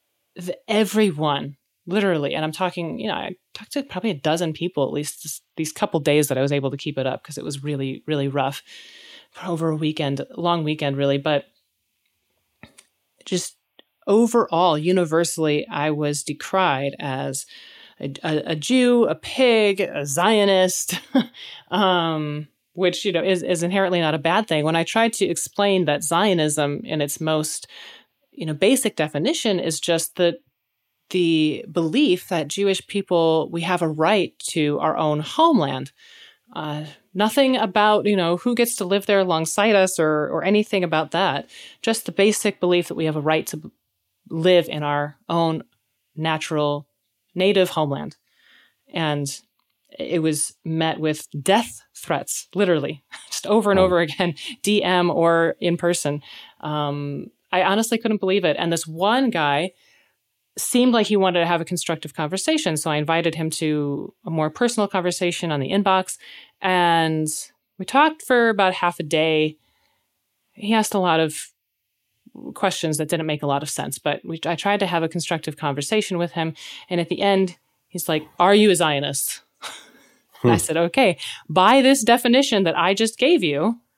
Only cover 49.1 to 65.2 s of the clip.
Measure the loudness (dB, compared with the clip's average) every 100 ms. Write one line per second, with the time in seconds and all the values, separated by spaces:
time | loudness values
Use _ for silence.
49.1 | -2 -4 -8 -16 _ _ _ _ -12 -4
50.1 | 0 0 0 -4 -8 -6 -2 -2 0 -2
51.1 | -4 -8 -6 2 2 0 -8 -20 -12 -6
52.1 | -4 -4 -10 -8 -2 0 0 -2 -8 _
53.1 | -20 -12 -8 0 2 4 4 4 4 0
54.1 | 0 -2 -4 -10 -6 0 2 2 2 2
55.1 | 2 4 4 2 0 -2 0 0 0 -2
56.1 | -4 -8 -20 -20 _ -8 -4 -4 -4 -6
57.1 | -8 -12 -18 _ 0 2 2 0 -2 0
58.1 | -2 0 2 2 0 0 -2 -4 -2 2
59.1 | 2 2 2 2 0 -2 -8 _ _ _
60.1 | _ _ _ _ -10 -2 2 4 4 4
61.1 | 2 2 2 2 0 -2 -4 -4 -6 -6
62.1 | -6 -4 -4 -2 0 0 -2 -2 -2 0
63.1 | 0 0 -2 -4 -2 -2 0 -2 -4 -8
64.1 | -12 -6 -2 -2 0 -2 0 -2 0 -2
65.1 | -2